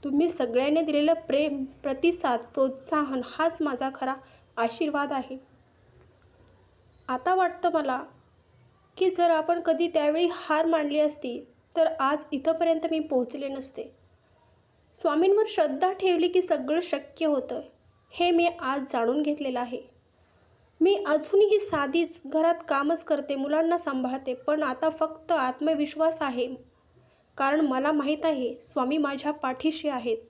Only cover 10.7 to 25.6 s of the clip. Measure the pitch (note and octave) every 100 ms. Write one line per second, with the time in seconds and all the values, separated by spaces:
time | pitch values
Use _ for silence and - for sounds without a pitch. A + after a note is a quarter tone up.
10.7 | E4 D4 D4 D4+ D4 C4 A#3+ - _ _
11.7 | - D#4+ - C4+ D4+ - C#4+ D#4 D#4+ E4
12.7 | D#4+ D#4+ D#4+ D4+ C4 B3 C#4 C#4 C4+ C4
13.7 | - - _ _ _ _ _ _ _ _
14.7 | _ _ _ E4 D4 F#4 G4+ A4 - D4+
15.7 | C4+ F#4 F#4+ F#4+ F4 F4 F4+ F4+ D4+ B3+
16.7 | D#4 F4 C#4+ C#4 - D#4+ C#4+ - B3 -
17.7 | _ _ _ _ - F4 E4+ E4+ E4+ C4
18.7 | C#4 C4+ B3 A3+ C#4 D4 D4 C#4 B3 B3
19.7 | A#3+ - _ _ _ _ _ _ _ _
20.7 | _ E4 G4+ G4+ D4+ D4 G4 G#4 G#4 G4+
21.7 | D#4 C#4+ D#4+ E4 - C4+ D#4 E4 E4 -
22.7 | C#4 C#4+ E4 - D4 C#4+ C#4 C#4 D4+ E4
23.7 | E4+ E4 C4 B3+ C4 C4 B3 - D4+ D4
24.7 | B3+ D#4+ D#4+ D#4 D#4+ - E4 B3+ B3+